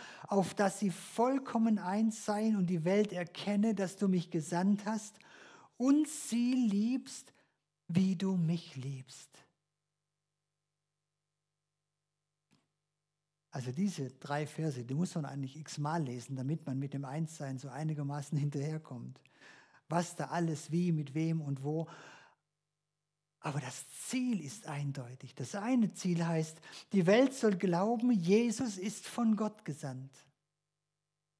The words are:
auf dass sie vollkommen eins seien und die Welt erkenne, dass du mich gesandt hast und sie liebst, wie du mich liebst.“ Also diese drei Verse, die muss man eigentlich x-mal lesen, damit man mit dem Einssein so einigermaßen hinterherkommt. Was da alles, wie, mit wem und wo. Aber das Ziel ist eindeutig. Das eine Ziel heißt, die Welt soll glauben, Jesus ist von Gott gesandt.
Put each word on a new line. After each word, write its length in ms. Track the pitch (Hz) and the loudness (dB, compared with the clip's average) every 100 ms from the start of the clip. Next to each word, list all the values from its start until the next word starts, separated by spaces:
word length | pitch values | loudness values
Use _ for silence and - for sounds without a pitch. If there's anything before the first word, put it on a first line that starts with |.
| - - - | -6 -14 0
auf 260 | 196 175 | 2 2
dass 260 | - 196 190 | 2 2 2
sie 120 | 202 | -2
vollkommen 880 | 165 - - 247 269 269 233 226 214 | -2 -8 0 2 2 0 2 4 2
eins 460 | 180 208 226 214 - | 2 2 2 0 -2
seien 300 | 208 220 208 | 0 2 4
und 120 | 175 | 2
die 180 | 180 160 | 2 4
Welt 260 | 202 208 | 4 4
erkenne, 600 | 175 170 - - 208 220 | 0 -8 -6 -2 2 2
dass 240 | 196 190 - | 2 -2 0
du 100 | 196 | 2
mich 220 | 185 160 | 2 2
gesandt 560 | 165 151 175 196 202 208 | -2 -2 0 2 2 0
hast 320 | 220 - - - - - - - - | -4 -6 -18 -20 -20 -20 -20 -16 0
und 320 | 254 294 302 | 4 6 4
sie 460 | - - 233 240 | -2 -2 0 2
liebst, 800 | 254 233 196 226 262 - - - _ _ _ _ _ - | 4 4 4 2 0 -4 -14 -16 _ _ _ _ _ 0
wie 280 | 175 190 175 | 2 4 2
du 220 | 190 185 | 2 2
mich 380 | 160 170 - 135 | 2 0 -4 -10
liebst.“ 540 | 131 135 127 - - - _ _ _ _ _ _ _ _ _ _ _ _ _ _ _ _ _ _ _ _ _ _ _ _ _ _ _ _ _ _ _ _ _ _ _ _ _ _ _ _ _ | -8 -8 -12 -18 -20 -20 _ _ _ _ _ _ _ _ _ _ _ _ _ _ _ _ _ _ _ _ _ _ _ _ _ _ _ _ _ _ _ _ _ _ _ _ _ _ _ _ _
Also 200 | 147 123 | -8 -6
diese 380 | 127 202 165 131 | -2 -2 -2 -8
drei 380 | - 143 147 147 | -8 -4 -4 -4
Verse, 360 | - 156 123 | -2 -2 -2
die 120 | 120 139 | -4 -2
muss 180 | 180 | -2
man 120 | 170 139 | -2 -6
eigentlich 300 | 139 131 147 | -4 -8 -8
x-mal 440 | 151 - 147 170 | -12 -4 -2 0
lesen, 340 | 139 123 117 135 | -2 -4 -6 -4
damit 300 | 131 160 156 | -2 -2 -2
man 140 | 131 | -4
mit 140 | 139 | -4
dem 120 | 139 135 | -6 -6
Einssein 540 | 147 160 - 139 131 | -4 -4 -6 -8 -8
so 100 | 135 | -8
einigermaßen 680 | 127 156 151 143 147 139 151 | -6 -4 -2 -4 -4 -2 0
hinterherkommt. 840 | 143 143 143 156 156 123 123 131 _ _ - - - _ - | 0 -2 -4 -4 -8 -12 -12 -14 _ _ -20 -20 -20 _ -4
Was 260 | 170 170 - | -2 -2 -6
da 140 | 151 | -4
alles, 420 | 170 165 151 - | 0 0 -2 -2
wie, 200 | 165 180 | 0 2
mit 220 | 156 139 | 2 0
wem 260 | 143 165 160 | -2 0 0
und 240 | 143 135 | -2 -4
wo. 240 | 135 156 160 - - - - _ _ _ _ _ _ _ _ _ _ _ | -2 -2 -4 -10 -20 -20 -20 _ _ _ _ _ _ _ _ _ _ _
Aber 180 | 156 143 | -6 -4
das 280 | 127 - - - - | -6 -10 -10 -10 -4
Ziel 340 | 254 254 208 | -2 0 0
ist 240 | 143 - - | -2 -10 -8
eindeutig. 720 | 143 143 135 120 127 127 - | -4 -4 -4 -8 -12 -14 -10
Das 180 | 135 | -8
eine 400 | 202 214 254 202 | -4 2 4 2
Ziel 320 | - 185 170 165 | 2 0 2 2
heißt, 360 | 165 160 - - - - | 2 0 -6 -18 -20 0
die 120 | 196 175 | 4 8
Welt 300 | 214 269 - | 8 6 4
soll 200 | 220 185 | 2 4
glauben, 540 | 190 170 208 233 247 | 2 2 2 2 2
Jesus 720 | 226 165 208 240 220 262 185 | 4 6 6 4 0 -4 -4
ist 260 | 202 - - | -6 -6 -8
von 300 | - 226 214 | 0 2 2
Gott 300 | 214 214 - | 0 -4 -10
gesandt. 500 | 143 139 131 135 - - _ _ _ _ _ _ _ _ _ _ _ | -8 -8 -8 -12 -18 -20 _ _ _ _ _ _ _ _ _ _ _